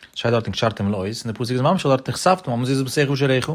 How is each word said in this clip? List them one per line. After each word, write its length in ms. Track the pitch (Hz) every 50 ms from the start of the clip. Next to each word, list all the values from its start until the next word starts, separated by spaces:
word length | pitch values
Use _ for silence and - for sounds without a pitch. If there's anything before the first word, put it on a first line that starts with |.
| - - -
שטייט 180 | - - 117
דארט 120 | 120 117 110
אין 80 | 107
קשרתם 360 | 98 - 120 113 110 - 101 101
לו 100 | 104 98
אויס, 260 | 92 104 117 - -
אין 80 | 113
דער 80 | 107 117
פסוק 120 | 123 117
איז 80 | 123 127
ממש 260 | 131 160 190 175 -
דארט 220 | 143 135 131 - -
אין 80 | -
כתובת, 320 | - - 180 185 180 - 135
מען 100 | 120 117
מוז 120 | 123 127
עס 100 | 135 135
ביז 140 | 135 127 -
זיך 140 | 151 143 131
אויסרעכן. 440 | 143 131 143 131 131 127 - 151